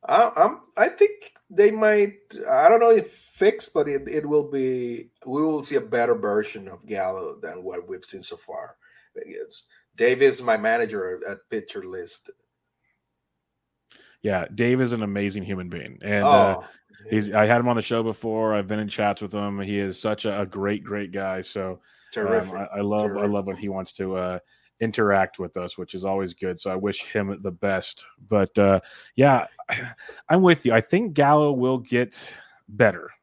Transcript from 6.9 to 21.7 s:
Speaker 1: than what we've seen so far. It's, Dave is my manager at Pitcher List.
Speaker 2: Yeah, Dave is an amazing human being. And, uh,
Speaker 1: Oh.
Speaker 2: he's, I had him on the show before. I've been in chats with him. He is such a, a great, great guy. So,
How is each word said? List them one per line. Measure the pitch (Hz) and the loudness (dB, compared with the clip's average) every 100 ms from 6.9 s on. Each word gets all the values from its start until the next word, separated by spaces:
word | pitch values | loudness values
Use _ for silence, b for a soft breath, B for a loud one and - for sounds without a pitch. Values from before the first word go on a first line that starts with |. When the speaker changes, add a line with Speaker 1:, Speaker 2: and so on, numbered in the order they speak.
| 101 92 95 85 71 | -6 -4 -4 -10 -12
Speaker 1:
than | 82 90 | -14 -12
what | 92 90 87 | -10 -12 -12
we've | 92 | -14
seen | - 95 | -14 -16
so | 85 87 | -14 -16
far. | - 85 - - b b b | -14 -14 -14 -20 b b b
It's, | - - - - - _ b b - | -18 -16 -14 -16 -18 _ b b -2
Dave | 117 127 | 0 4
is | 135 127 | 2 2
my | 123 110 | -2 0
manager | 110 117 110 107 92 90 92 | 0 0 -2 -4 -6 -8 -10
at | 98 _ | -12 _
Pitcher | 110 - 107 | -10 -8 -14
List. | 92 92 85 - - - _ _ _ _ _ _ _ _ _ _ _ _ _ _ _ b b b | -12 -12 -14 -16 -20 -20 _ _ _ _ _ _ _ _ _ _ _ _ _ _ _ b b b
Speaker 2:
Yeah, | 107 95 82 | -4 -2 -4
Dave | 101 117 127 | -2 0 2
is | 127 | 0
an | 117 | -2
amazing | 107 101 101 101 | -4 -4 -4 -6
human | 92 95 90 | -8 -8 -8
being. | 87 - - | -12 -14 -14
And, | 101 104 | -4 0
uh, | 101 - 98 92 | 4 6 4 2
Speaker 1:
Oh. | B B B _ - | B B B _ -2
Speaker 2:
he's, | 107 104 | -2 2
I | 104 107 | 4 6
had | 120 | 6
him | 123 | 4
on | 117 | 0
the | |
show | 107 117 | -2 -2
before. | 113 107 117 110 110 | -2 -6 -6 -2 0
I've | 104 98 | 0 -2
been | 107 | -4
in | 104 | -4
chats | - 104 98 | -2 -2 -2
with | 104 | -6
him. | 104 101 101 | -6 -6 -6
He | 98 101 | -4 -4
is | 98 90 | -4 -4
such | 110 107 | -4 -4
a, | 113 101 | -4 -4
a | 95 | -6
great, | 98 101 104 | -4 -4 -4
great | - 104 98 | -6 -8 -8
guy. | 98 95 92 | -8 -6 -8
So, | 90 104 95 | -8 -8 -8